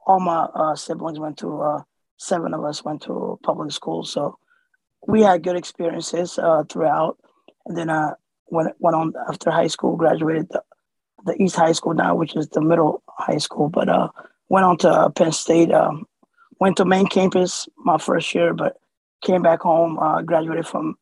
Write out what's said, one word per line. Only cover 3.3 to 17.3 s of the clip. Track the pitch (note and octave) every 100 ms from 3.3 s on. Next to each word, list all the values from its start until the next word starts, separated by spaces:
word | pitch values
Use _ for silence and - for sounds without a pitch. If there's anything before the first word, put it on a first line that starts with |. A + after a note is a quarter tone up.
| -
public | - - D3+
school. | - D#3+ E3
So | D#3 - C#3+ - _ _ _ _ _ _ -
we | G#3+
had | G3+ F3+
good | F3+ F3
experiences, | - - E3+ E3 - E3+ F3 -
uh, | E3+ D#3 D#3+
throughout. | F3 D#3 D#3 D#3+ - _ _ _ _ -
And | E3+
then, | D#3+
uh, | D#3 D3+ - _ _ _
went, | E3 E3 -
went | F3 D#3+
on | D#3+ B2+ -
after | D#3+ E3
high | E3 E3
school, | - - E3+
graduated | D#3+ D#3+ D#3 D#3+ -
the, | - - _ _ _ _ _
the | F#3+ -
East | F#3+ -
High | E3
School | D#3+ E3
now, | D#3+ F3
which | E3+ D#3 D#3+
is | D3+
the | D#3
middle | D#3 E3+ D#3 - -
high | - - D3+
school, | - - D3+
but, | - -
uh, | - - - - _ _
went | F#3+ F#3
on | F3
to, | F3
uh, | - -
Penn | - D#3+
State, | D#3 - E3 E3+
um, | D#3 - D3+ - _ _ _ _ _
went | F#3+ G3
to |
main | F3+ F#3 G3
campus | G3 F#3